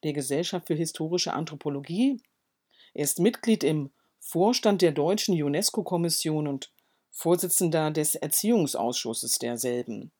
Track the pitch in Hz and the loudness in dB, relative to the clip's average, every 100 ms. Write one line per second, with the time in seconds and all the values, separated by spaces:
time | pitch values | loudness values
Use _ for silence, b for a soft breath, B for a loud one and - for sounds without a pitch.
0 | 156 147 131 143 175 185 - 151 160 - | -4 -4 -2 -2 -2 -4 -4 -2 -2 -4
1 | 160 175 - - 160 147 151 139 143 175 | -4 -2 -2 -4 -6 -6 -6 -6 -6 0
2 | 262 254 _ _ _ _ _ b b - | 0 0 _ _ _ _ _ b b -4
3 | 147 - 180 247 - 220 139 156 135 _ | -2 2 2 2 2 2 4 0 -2 _
4 | _ _ - 165 196 247 220 196 175 147 | _ _ -6 2 2 4 2 4 4 4
5 | 151 208 - 175 143 143 - - 180 175 | 0 0 2 2 2 0 0 -2 -2 0
6 | 170 165 160 156 151 139 - _ _ _ | 0 0 -2 -2 -2 -4 -8 _ _ _
7 | _ - 165 175 180 - 180 160 156 156 | _ -6 2 2 2 2 2 2 2 0
8 | 151 - 139 - 208 233 147 - 113 123 | 0 -2 -2 0 4 4 4 0 -2 -2
9 | 117 113 - - 120 120 127 120 123 107 | -4 -4 -2 -2 -2 -2 -2 -2 -4 -8
10 | 156 | -10